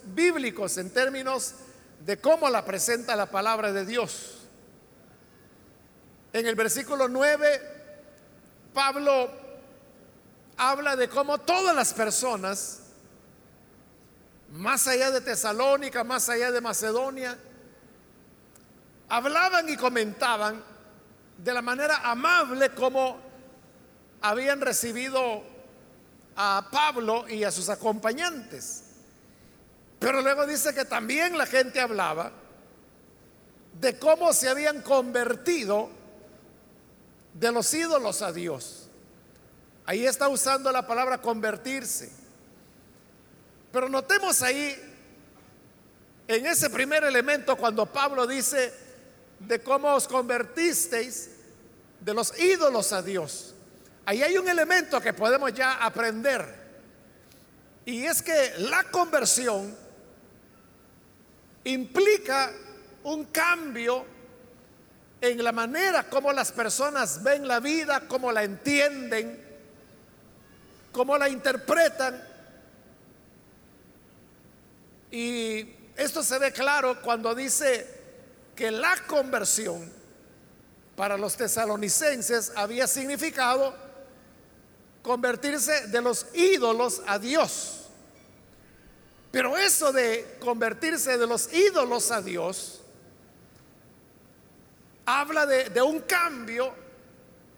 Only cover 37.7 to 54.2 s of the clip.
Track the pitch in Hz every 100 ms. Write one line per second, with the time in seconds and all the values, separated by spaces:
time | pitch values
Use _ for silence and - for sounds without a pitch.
37.7 | 311 330 294 220 185 196 170 175 135 -
38.7 | - - - - - - - - - -
39.7 | - - 196 254 254 277 269 269 269 262
40.7 | 254 233 233 262 247 233 226 214 208 254
41.7 | 269 233 - 120 - - - - - -
42.7 | - - - - - - - - - -
43.7 | 247 254 269 269 403 381 - 247 277 294
44.7 | 269 294 - - - - - - - -
45.7 | _ - _ - - - 226 285 339 294
46.7 | 220 262 302 294 254 262 294 - 254 233
47.7 | 220 214 269 277 269 240 269 - 285 247
48.7 | - - - - - - - 196 233 254
49.7 | 277 294 269 - 254 247 240 233 320 339
50.7 | 254 - 233 247 - - - - - -
51.7 | - - - 190 214 220 - 359 359 302
52.7 | 233 190 196 175 190 151 - - - -
53.7 | - - - - 214